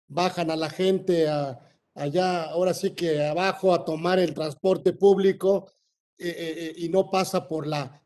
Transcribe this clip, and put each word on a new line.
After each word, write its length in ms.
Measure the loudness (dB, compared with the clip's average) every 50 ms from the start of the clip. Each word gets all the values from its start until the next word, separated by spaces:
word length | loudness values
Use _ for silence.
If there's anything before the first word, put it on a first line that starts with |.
| _
bajan 440 | _ -2 -2 0 0 0 -2 -2 -2
a 60 | -2
la 140 | -2 -4 -4
gente 580 | -2 0 0 2 2 2 0 0 2 2 2 2
a, 300 | 0 -2 -4 -6 -8 -12 -16 _ _ _ _ _ _
allá, 500 | -8 -8 -4 -2 0 0 0 0 -2 -4
ahora 300 | -4 -2 -2 0 0 0
sí 160 | -2 -2 -4
que 340 | -4 -2 -2 0 0 0 0
abajo, 500 | 0 0 0 0 -2 -2 0 2 2 2
a 100 | 2 2
tomar 340 | -2 -6 -2 0 2 2 4
el 160 | 2 2 0
transporte 580 | -4 -6 -6 -6 -2 0 0 0 2 2 0 0
público, 800 | 4 6 6 6 6 4 2 2 2 2 2 2 2 -2 -6 _ _ _ _ _ _ _ _ _
eh, 120 | _ -8 -8
eh, 260 | -8 -6 -8 -8 -8 -8
eh, 160 | -10 -10 -10
y 120 | -8 -6 0
no 200 | 2 2 2 2
pasa 380 | 0 0 0 0 -2 -4 -4 -4
por 180 | -6 -6 -4
la, 340 | -4 -4 -4 -6 -8 -12 _ _